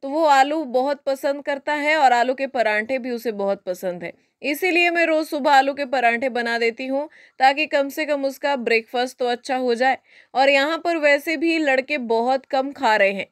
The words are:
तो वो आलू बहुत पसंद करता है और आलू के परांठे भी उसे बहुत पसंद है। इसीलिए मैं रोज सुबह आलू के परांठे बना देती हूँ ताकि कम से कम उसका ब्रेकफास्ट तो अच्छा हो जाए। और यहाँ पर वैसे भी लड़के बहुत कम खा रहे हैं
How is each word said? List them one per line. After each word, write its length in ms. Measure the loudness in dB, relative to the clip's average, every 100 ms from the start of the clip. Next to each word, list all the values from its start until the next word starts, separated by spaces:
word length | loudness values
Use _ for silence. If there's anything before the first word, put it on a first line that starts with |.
तो 60 | -4
वो 160 | 0 4
आलू 380 | 6 4 0 -2
बहुत 380 | -2 -2 -2 -4
पसंद 380 | -4 -2 -4 -4
करता 280 | -6 -4 -2
है 220 | 2 4
और 160 | 4
आलू 200 | 4 2
के 140 | 0 -4
परांठे 500 | 0 0 0 -2 -4
भी 120 | -4
उसे 200 | -6 -6
बहुत 300 | -4 -4 -4
पसंद 400 | -4 -6 -6 -8
है। 100 | -10 -14 _ _
इसीलिए 480 | -6 -2 0 2 2
मैं 160 | 2 0
रोज 200 | 0 -2
सुबह 260 | -2 4
आलू 220 | 4 4
के 120 | -2 -4
परांठे 440 | 0 0 0 -2
बना 280 | -4 -4 0
देती 260 | -2 -2 -6
हूँ 200 | -4 -6 _ -20 _
ताकि 260 | 2 2 0
कम 200 | 0 -2
से 160 | -4 -4
कम 200 | -2 -2
उसका 300 | -4 -4 -2
ब्रेकफास्ट 600 | 0 0 0 -4 -4 -4
तो 100 | -4
अच्छा 280 | -4 -4 -4
हो 180 | -2 0
जाए। 220 | 0 0 _ -20 _
और 160 | 2 4
यहाँ 280 | 4 2 -2
पर 200 | -2 0
वैसे 400 | 2 2 0 -2
भी 200 | 0 0
लड़के 380 | 2 0 0 -6
बहुत 460 | -2 -2 0 -2 -2
कम 240 | -4 -4
खा 240 | -2 0 2
रहे 160 | 2
हैं 140 | 0 -10